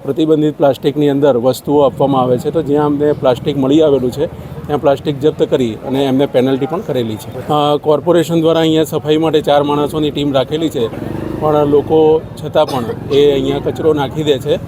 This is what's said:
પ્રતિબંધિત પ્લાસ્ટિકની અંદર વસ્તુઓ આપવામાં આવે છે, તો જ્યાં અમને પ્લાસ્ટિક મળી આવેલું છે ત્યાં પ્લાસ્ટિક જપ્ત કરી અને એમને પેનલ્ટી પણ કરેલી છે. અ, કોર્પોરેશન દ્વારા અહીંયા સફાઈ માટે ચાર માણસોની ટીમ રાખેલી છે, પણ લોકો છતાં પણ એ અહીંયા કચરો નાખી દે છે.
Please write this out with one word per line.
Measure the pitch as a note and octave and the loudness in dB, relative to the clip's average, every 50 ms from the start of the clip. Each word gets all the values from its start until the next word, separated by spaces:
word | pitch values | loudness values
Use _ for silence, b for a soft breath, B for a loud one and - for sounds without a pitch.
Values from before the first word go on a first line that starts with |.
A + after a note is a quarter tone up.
| - | -4
પ્રતિબંધિત | - C3+ - D#3+ D#3 D#3+ D3+ D3+ D3+ D3 - | -6 -2 -2 2 2 2 2 2 0 0 2
પ્લાસ્ટિકની | D#3 C#3 C3 - - D#3 C3+ D3 D3 D3 | 2 2 2 2 -2 -2 0 2 0 2
અંદર | C#3 C#3 C#3 C#3+ C3 A#2+ | 2 2 2 4 2 4
વસ્તુઓ | A2+ C3 B2 - - - C#3+ D3 | 2 0 -2 -2 -2 0 2 2
આપવામાં | C#3+ C3 - - C#3+ C#3 C#3 C3 | 2 2 2 0 0 0 2 0
આવે | B2+ B2+ B2+ B2 | 2 2 0 0
છે, | - D3 | -2 -2
તો | D3 E3 | -2 -2
જ્યાં | D3+ C3 C#3+ D3 D3+ | -2 0 0 0 2
અમને | D3 D3 C#3+ D3 D3 D3 | 0 0 0 0 0 0
પ્લાસ્ટિક | - - C3 B2 A#2 - D#3 C#3+ C#3 | 2 2 0 0 0 -2 -4 -2 -2
મળી | C3 C3 C#3+ D#3+ | 0 2 4 4
આવેલું | D#3+ D#3 C#3 C3+ B2 B2+ | 4 4 4 2 0 -2
છે | A#2 C#3 D3+ - B B B B B B B | -2 -2 -6 -6 B B B B B B B
ત્યાં | - D3+ C#3+ | -4 -4 0
પ્લાસ્ટિક | - C#3+ C#3 C3+ - D#3+ D3 C3+ | 2 2 0 2 -2 -6 -4 0
જપ્ત | B2+ D#3 D#3 - E3+ | 0 0 2 2 -2
કરી | - - C#3+ C3 A#2 G#2+ - - - | 0 2 0 0 -2 -2 -6 -6 -4
અને | B2+ C3+ C#3+ | -2 0 0
એમને | C3+ C3 C3 C#3+ | 2 2 2 0
પેનલ્ટી | C3 - B2+ B2 C3 C3+ C3 C#3 | 2 2 0 2 2 0 -2 -2
પણ | C3+ - B2+ | -4 -4 -6
કરેલી | A#2+ - C#3+ B2+ A#2+ A2 G#2+ | -6 -4 -4 -4 -4 -4 -6
છે. | G#2 - - - - - - | -8 -10 -12 -12 -12 -6 -2
અ, | D#3 D3+ D3 D3 D3 D3 | -2 0 2 2 0 0
કોર્પોરેશન | - D3+ D3+ C#3+ C#3+ E3+ E3+ F3 D#3+ D3+ E3+ E3+ | 2 0 0 0 2 2 2 2 2 2 0 0
દ્વારા | D#3 D#3+ E3 D#3+ | 2 2 2 2
અહીંયા | D#3+ D#3+ D#3+ D#3 D#3+ | 2 2 2 2 0
સફાઈ | D3+ - D3+ C#3 D3 D#3 D#3 | 0 -2 -6 -2 0 0 2
માટે | D#3+ D#3+ D3 D#3 | 2 2 2 2
ચાર | D3 D3+ C#3+ D3 D3 | 2 4 2 2 2
માણસોની | C#3+ C#3+ D3 D3 C#3 D3 D#3 D3+ D3 | 2 0 0 0 -2 -2 -2 -2 -2
ટીમ | C3+ D3+ C#3+ C#3+ C#3 | -2 -2 -4 0 0
રાખેલી | C3+ C3 - D3+ D#3 E3 D3+ | 0 0 0 -2 -2 -2 -2
છે, | - C#3 A#2 A2 - - - - - - - - - - | -2 -2 -4 -4 -4 -8 -10 -8 -8 -8 -8 -8 -6 -2
પણ | D3+ D#3 D3+ D3+ D3 D3 | 0 2 2 2 2 4
લોકો | D3 D3 C3 - D#3+ D#3+ D#3 D#3 D#3 D#3+ D#3 - - - D#3 | 2 2 2 2 2 4 4 4 4 2 0 -6 -14 -12 -12
છતાં | D3+ - D#3+ D3+ | -2 0 0 0
પણ | D3+ - C3 A#2 A2 A2+ - - A#2 C#3+ | 0 0 -4 -4 -4 -8 -8 -6 -2 2
એ | C#3 D3 C#3+ | 4 4 4
અહીંયા | C#3 C#3 C3+ C3+ C#3 C#3+ | 2 2 0 -2 -4 -2
કચરો | C3+ D#3 C3 - D#3 D#3+ D3+ | -4 -4 -6 0 0 0 0
નાખી | D3 C#3+ C3 - D3 D#3 | 0 -4 -6 -6 -6 -2
દે | D3 C#3+ B2+ | -2 -2 -2
છે. | A2+ C#3+ C#3+ - - | 0 -4 -4 -4 -4